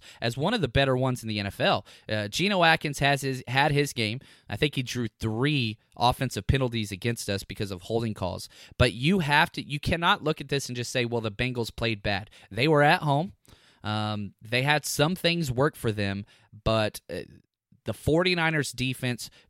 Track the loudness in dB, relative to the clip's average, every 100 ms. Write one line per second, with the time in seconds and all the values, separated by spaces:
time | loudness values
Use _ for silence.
0 | -14 -6 -6 -2 -2 0 0 2 2 2
1 | 0 -2 -4 -4 -4 -2 0 0 -4 -16
2 | -6 -4 -2 -2 0 4 4 4 0 0
3 | 2 2 0 -6 -2 2 4 4 0 0
4 | -2 -4 -10 -20 -10 -2 -2 0 -4 -4
5 | -6 -4 -4 0 0 2 0 -4 _ 0
6 | 2 2 -2 -4 0 2 2 -2 -4 -4
7 | -4 -4 -2 -4 -4 -8 -8 -8 -4 -2
8 | -2 -4 -6 -6 -12 -18 -8 2 2 2
9 | 2 2 4 4 2 -2 -8 -6 -2 0
10 | 2 0 0 -4 -2 -4 -4 -6 -4 -2
11 | 0 0 -4 -2 -4 -2 -4 -2 -4 -2
12 | -2 -4 -4 -18 -10 -2 2 6 6 4
13 | 2 0 0 -8 _ -20 _ _ -4 -2
14 | -2 -4 -8 -12 -4 0 2 2 0 0
15 | 0 2 0 0 -2 0 0 0 -4 0
16 | -2 -2 -8 _ _ -6 0 0 0 -4
17 | -10 -10 -10 -16 _ _ _ _ -10 -4
18 | 2 4 4 2 2 0 -2 -2 -4 -2
19 | -4 -4 -8 -16 _